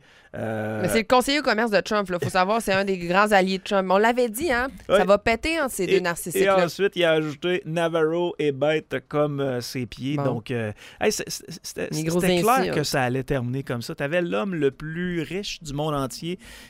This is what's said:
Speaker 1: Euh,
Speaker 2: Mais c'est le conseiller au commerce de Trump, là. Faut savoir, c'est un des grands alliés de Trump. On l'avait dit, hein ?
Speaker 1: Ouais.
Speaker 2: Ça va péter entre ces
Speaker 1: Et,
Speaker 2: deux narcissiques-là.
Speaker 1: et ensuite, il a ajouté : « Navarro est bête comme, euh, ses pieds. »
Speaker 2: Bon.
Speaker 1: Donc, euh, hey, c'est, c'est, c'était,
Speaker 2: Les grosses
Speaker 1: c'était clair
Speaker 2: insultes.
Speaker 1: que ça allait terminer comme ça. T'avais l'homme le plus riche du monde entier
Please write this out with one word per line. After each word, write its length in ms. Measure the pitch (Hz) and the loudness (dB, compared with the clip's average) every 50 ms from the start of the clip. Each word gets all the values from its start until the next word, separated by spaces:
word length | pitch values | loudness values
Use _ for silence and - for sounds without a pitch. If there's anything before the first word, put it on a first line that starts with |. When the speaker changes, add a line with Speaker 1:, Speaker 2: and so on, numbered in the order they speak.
| _ _ - - _ - - | _ _ -20 -20 _ -14 -10
Speaker 1:
Euh, 460 | 110 117 110 110 110 110 214 214 214 190 | -8 -6 -4 -4 -4 -4 -4 -4 -2 -2
Speaker 2:
Mais 60 | 170 | 0
c'est 100 | - 226 | 0 0
le 40 | 214 | 2
conseiller 340 | - 254 254 240 277 277 302 | 4 2 2 4 2 0 0
au 40 | 277 | 0
commerce 280 | 262 214 214 240 226 | 0 0 0 0 2
de 80 | 202 175 | 2 0
Trump, 280 | - - 214 208 202 180 | 0 2 -2 -2 0 -2
là. 100 | 180 175 | -4 -4
Faut 80 | - 175 | -4 0
savoir, 320 | - 185 185 190 220 233 | 2 2 2 2 2 0
c'est 120 | - 208 190 | 0 0 0
un 100 | 196 202 | 0 2
des 140 | 196 190 175 | 0 -2 -4
grands 320 | 175 170 175 196 214 208 | -2 2 4 4 4 6
alliés 260 | 214 190 185 190 190 | 6 4 4 4 0
de 60 | 185 - | -2 -2
Trump. 260 | - 208 196 190 185 | 0 0 0 2 4
On 80 | 185 | 4
l'avait 300 | 202 220 233 240 247 247 233 | 4 4 4 2 2 0 -2
dit, 220 | 208 247 330 339 | -2 -4 -2 0
hein ? 160 | 240 240 254 277 180 - - | 0 0 -2 -4 -6 -10 -2
Speaker 1:
Ouais. 100 | - 180 | 2 4
Speaker 2:
Ça 80 | 202 185 | 4 6
va 120 | 185 202 | 6 4
péter 420 | 202 - 233 226 226 - 311 330 330 | 4 4 0 0 0 0 -2 0 0
entre 140 | 277 240 - | -2 -2 -2
ces 120 | - 185 | -2 0
Speaker 1:
Et, 20 | |
Speaker 2:
deux 120 | - 190 185 | 2 2 2
narcissiques-là. 580 | 180 170 170 - - 180 160 190 180 196 190 185 | 2 0 -4 -4 -6 -4 0 2 4 4 6 4
Speaker 1:
et 40 | 180 | 4
ensuite, 300 | 160 - - 196 202 - | 2 0 0 0 0 2
il 100 | 180 170 | 2 4
a 80 | 165 160 | 4 4
ajouté : « 500 | 156 156 151 143 143 - 180 180 175 - | 4 2 -2 -6 -4 -2 -2 -2 -2 -4
Navarro 680 | 156 160 170 170 165 165 165 156 156 165 175 175 175 - | -4 -2 -2 0 0 2 2 2 2 2 0 -2 -2 -2
est 140 | - 151 147 | 0 0 0
bête 460 | 139 131 143 151 156 156 - - 135 131 - | 0 2 0 2 2 0 -2 -4 -8 -8 -6
comme, 320 | - 147 147 151 147 143 139 | -4 0 0 0 0 0 -2
euh, 220 | 139 135 123 123 | -2 -2 -2 -4
ses 260 | 117 - - 131 123 | -6 -6 -6 -8 -8
pieds. » 280 | 110 - - 123 139 151 | -8 -8 -8 -6 -4 -4
Speaker 2:
Bon. 80 | 143 143 | -2 -2
Speaker 1:
Donc, 260 | 131 - 156 - - | -2 -2 -4 -6 -6
euh, 220 | 123 117 110 104 104 - - - - - | -6 -4 -4 -6 -8 -12 -16 -20 -8 -2
hey, 100 | - 220 | -2 -2
c'est, 120 | 208 - - | 0 -2 -6
c'est, 180 | - - - - - 165 - - | -8 -10 -12 -12 -14 -16 -14 -14
c'était, 240 | - - - - - | -14 -10 -8 -8 -6
Speaker 2:
Les 140 | 151 156 160 | -4 -4 -2
grosses 180 | 165 170 180 | -2 0 2
Speaker 1:
c'était 200 | 180 180 180 175 | 2 2 2 4
clair 180 | 185 220 254 269 | 4 4 4 2
Speaker 2:
insultes. 160 | - - 151 | 2 0 -2
Speaker 1:
que 80 | 156 143 | -2 -2
ça 180 | - - 139 | 0 0 0
allait 220 | 127 123 127 135 127 | 0 0 -2 -2 -2
terminer 400 | - 143 131 120 120 127 139 131 | -2 -2 -2 -2 -2 -4 -6 -6
comme 180 | - 127 117 | -6 -6 -6
ça. 140 | 113 - 160 | -6 -8 -8
T'avais 260 | - 143 139 165 180 | -6 -4 -2 -2 -2
l'homme 320 | 175 175 190 208 214 196 180 | -2 0 -2 -2 -2 -2 -2
le 160 | 156 143 135 | 2 2 2
plus 520 | 127 - 151 156 160 170 180 180 175 165 | 0 0 -10 -8 -6 -4 -4 -2 -2 -4
riche 420 | 151 131 165 196 208 - - - 165 | -4 -4 -6 -8 -6 -8 -10 -10 -10
du 100 | 151 139 | -8 -6
monde 220 | 147 151 156 147 | -4 -2 -2 0
entier 420 | 139 135 123 - - 160 165 180 - - - - - - | -2 -2 -4 -6 -8 -8 -8 -8 -8 -10 -20 -20 -20 -20